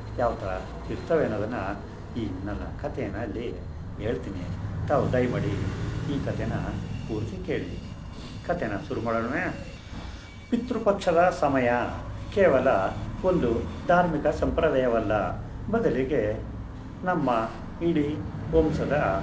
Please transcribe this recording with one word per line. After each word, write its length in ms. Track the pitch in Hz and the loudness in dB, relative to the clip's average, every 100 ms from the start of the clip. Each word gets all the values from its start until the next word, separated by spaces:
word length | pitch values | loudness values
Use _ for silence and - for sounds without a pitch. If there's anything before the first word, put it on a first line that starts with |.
| - - | -8 0
ಯಾವ 160 | 120 | 0
ಥರ 160 | 110 101 92 90 - - | 0 -4 -4 -6 -8 -8
ಇರ್ತವೆ 320 | 113 - 165 | -6 0 2
ಅನ್ನೋದನ್ನು 400 | 123 107 110 120 95 101 - - - 123 | 2 0 -2 -2 -4 -6 -10 -12 -8 -6
ಈ 260 | 107 - | -4 -4
ನನ್ನ 200 | 98 98 85 - | -6 -6 -6 -6
ಕಥೆಯನ್ನು 360 | 147 - 123 98 | -6 -4 -4 -4
ಅಲ್ಲಿ 300 | 113 101 123 - - - - - | -4 -4 -6 -6 -8 -8 -8 -4
ಹೇಳ್ತೀನಿ. 460 | 104 127 - - - - - - - | -2 -2 -4 -6 -6 -6 -4 -4 2
ತಾವು 240 | 143 107 | 2 4
ದಯಮಾಡಿ 420 | 127 123 107 101 98 - - - - 156 | 4 2 2 0 0 -2 -2 -4 -2 -2
ಈ 120 | 139 | -2
ಕಥೆನ 280 | 117 101 113 110 101 101 - - - | -2 -2 -2 -2 -2 -4 -4 -6 -4
ಪೂರ್ತಿ 380 | 107 104 - - | -4 -4 -4 -4
ಕೇಳಿ. 320 | 120 - - - - - - - - - | -4 -4 -8 -8 -10 -10 -10 -10 -8 -4
ಕಥೆನ 300 | 175 117 98 - | -2 -2 -4 -4
ಶುರು 120 | 117 | -4
ಮಾಡೋಣ. 380 | 113 113 117 156 180 - - - - - - - - - - | 0 0 0 -2 -2 -4 -8 -12 -12 -10 -10 -12 -12 -14 -2
ಪಿತೃಪಕ್ಷದ 840 | 233 - 220 214 196 180 165 180 180 | -2 0 0 2 2 4 6 6 4
ಸಮಯ 300 | 143 135 123 120 101 82 - - - | 2 4 4 4 0 -4 -8 -8 -2
ಕೇವಲ 340 | - 160 131 127 104 98 107 - - | 4 6 8 6 4 2 -2 -6 -2
ಒಂದು 240 | 185 170 123 113 - - 160 | 2 4 4 2 -2 -2 4
ಧಾರ್ಮಿಕ 400 | 175 175 151 143 | 6 6 4 2
ಸಂಪ್ರದಾಯವಲ್ಲ, 840 | 156 135 131 156 139 127 117 104 107 92 - - - - | 2 2 4 4 4 4 4 4 2 2 -2 -8 -8 -2
ಬದಲಿಗೆ 520 | 226 175 120 131 139 107 110 - - - - - - | 2 2 2 2 2 2 -2 -6 -10 -10 -10 -12 -4
ನಮ್ಮ 280 | 180 175 131 113 113 - - - | 0 2 2 2 0 -4 -10 -2
ಇಡೀ 320 | 170 151 147 151 - - - | 2 2 2 -2 -6 -6 2
ವಂಶದ 440 | 160 156 151 - 143 113 95 | 4 4 2 2 2 2 0